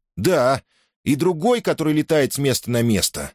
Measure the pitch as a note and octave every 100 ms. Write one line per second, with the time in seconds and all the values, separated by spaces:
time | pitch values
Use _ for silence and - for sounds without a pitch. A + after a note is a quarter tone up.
0 | _ - G#2+ E3+ B2 C3+ - _ _ _
1 | - C#3 E3+ D#3+ G3+ B3 - E3+ D#3 D3+
2 | D3+ D#3 C3 - C#3 B2 - A#2+ A#2+ G2+
3 | - - C#2+